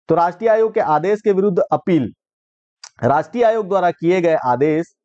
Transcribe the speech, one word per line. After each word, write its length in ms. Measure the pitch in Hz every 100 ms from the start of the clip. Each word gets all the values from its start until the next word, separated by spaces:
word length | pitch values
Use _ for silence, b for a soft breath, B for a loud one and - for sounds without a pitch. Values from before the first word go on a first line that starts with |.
| -
तो 60 |
राष्ट्रीय 360 | 165 175 170 226
आयोग 240 | 220 220
के 60 | 214
आदेश 400 | 156 151 175 208
के 120 | 214
विरुद्ध 300 | 190 202 175 -
अपील, 400 | 151 - 165 113 - _ _ _ _ _ _ - _
राष्ट्रीय 420 | 123 143 - 240
आयोग 240 | 226 226 190
द्वारा 220 | 196 175
किए 300 | 165 165 185
गए 140 | 170
आदेश 520 | 156 123 123 151 156 170 _